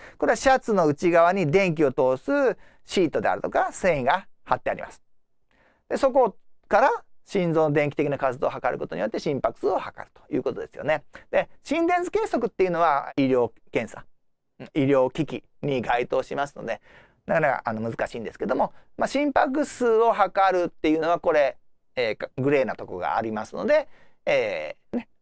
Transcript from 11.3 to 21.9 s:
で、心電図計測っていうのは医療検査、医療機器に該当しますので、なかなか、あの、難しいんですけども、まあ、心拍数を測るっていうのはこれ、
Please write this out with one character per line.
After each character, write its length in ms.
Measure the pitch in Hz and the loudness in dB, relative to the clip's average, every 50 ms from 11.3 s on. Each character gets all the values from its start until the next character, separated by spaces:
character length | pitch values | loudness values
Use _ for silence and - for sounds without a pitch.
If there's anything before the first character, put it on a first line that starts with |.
で、 180 | - 190 165 - - - _ | -2 -2 -2 -2 -10 -20 _
心 240 | - 277 339 339 | -6 -4 -2 0
電 160 | 339 359 349 359 | 0 0 -2 -2
図 80 | 339 | -2
計 100 | - 415 | -4 -4
測 260 | 453 - - 285 240 | -4 -2 -4 -4 -4
っ 40 | 220 | -4
て 140 | _ - 185 | _ -2 -2
い 20 | |
う 40 | 180 | 0
の 100 | 170 165 | 0 0
は 320 | 170 160 143 143 - - - | 2 2 2 0 -2 -6 -4
医 100 | - 135 | -2 0
療 260 | 127 127 123 120 110 - - _ - | 2 2 2 0 0 -4 -10 _ -6
検 180 | - 135 113 104 | -6 -4 -4 -4
査、 160 | - - - - - _ _ _ _ _ _ _ _ - 131 - - | -10 -16 -18 -20 -20 _ _ _ _ _ _ _ _ -20 -18 -8 -2
医 120 | 160 135 | 0 2
療 260 | 135 139 131 127 127 - | 4 4 4 2 2 0
機 120 | - 147 | -4 -6
器 200 | - 135 - _ _ _ - - | -4 -6 -12 _ _ _ -8 -6
に 200 | 139 135 127 107 | -4 -2 -4 -2
該 260 | 120 123 123 127 - | -2 -2 -2 -2 -2
当 160 | 135 131 127 | -2 -4 -2
し 100 | - 131 | -4 -4
ま 140 | 139 143 143 | -6 -6 -6
す 80 | - | -8
の 80 | - 107 | -12 -8
で、 160 | 113 110 - _ - - - - _ _ _ _ | -8 -8 -10 _ -20 -20 -20 -20 _ _ _ _
な 80 | - 151 | -2 0
か 60 | 165 | 2
な 80 | 156 143 | 2 2
か、 140 | 120 - - | 0 0 -4
あ 60 | 120 110 | -6 -4
の、 140 | 107 113 117 | -4 -4 -6
難 200 | 120 - 110 - | -4 -4 -6 -6
し 60 | - | -6
い 40 | 120 | -10
ん 40 | 107 | -10
で 80 | 90 - | -10 -8
す 60 | - | -6
け 80 | 110 | -4
ど 100 | 202 - | -2 0
も、 160 | 285 220 - - - - _ - | 0 -2 -2 -4 -12 -20 _ -6
ま 80 | - - | -4 -4
あ、 20 | |
心 240 | 202 - 269 294 294 | -2 0 0 0 0
拍 340 | 269 - - 294 262 302 277 | 2 0 0 0 0 -2 -2
数 340 | - - - 247 233 226 220 | -4 -4 -2 0 2 4 4
を 120 | 226 233 202 | 4 4 4
測 460 | 196 196 190 - 196 196 190 185 180 | 2 0 0 2 2 2 2 2 2
る 60 | 175 | 0
っ 40 | 160 | -2
て 180 | - - - 156 | -6 -4 0 0
い 80 | 156 | 0
う 40 | 160 | 2
の 80 | 156 165 | 2 0
は 100 | 175 160 | 0 0
こ 120 | - 180 156 | 0 2 2
れ、 260 | 151 139 131 - - _ - _ _ _ _ | 4 2 2 -2 -6 _ -20 _ _ _ _